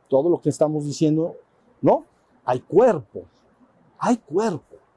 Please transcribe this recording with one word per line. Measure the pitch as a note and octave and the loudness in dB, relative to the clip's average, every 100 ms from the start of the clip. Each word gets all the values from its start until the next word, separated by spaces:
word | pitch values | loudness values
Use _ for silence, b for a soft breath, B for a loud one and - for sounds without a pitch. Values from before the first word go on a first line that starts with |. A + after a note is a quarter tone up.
| - | -2
todo | C3+ D#3+ | 0 2
lo | E3+ | 0
que | D#3 | -2
estamos | - D3+ D3+ D3 | -2 -2 -2 -6
diciendo, | C3+ D#3 D#3 E3 - - _ _ _ | -2 0 0 -2 -8 -20 _ _ _
¿no? | C#3 C4+ - _ _ _ | 0 0 -2 _ _ _
Hay | - B2+ | -6 -6
cuerpo, | - D#3+ B3 E3+ A2+ G2 F2 _ _ _ _ _ _ - | -2 4 4 2 -6 -18 -18 _ _ _ _ _ _ -8
hay | F#3+ A#3+ | -2 -2
cuerpo. | - E3+ A3 D#3+ - - _ | -2 -4 -2 -4 -10 -20 _